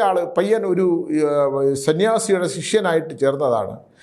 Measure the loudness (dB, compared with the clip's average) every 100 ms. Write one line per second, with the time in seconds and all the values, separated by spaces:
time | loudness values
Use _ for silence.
0 | 2 0 -2 -2 0 0 0 0 0 0
1 | -2 0 0 2 0 0 0 0 0 2
2 | 2 0 2 0 0 -4 -2 0 2 0
3 | -2 -2 0 0 0 0 -2 -8 -18 _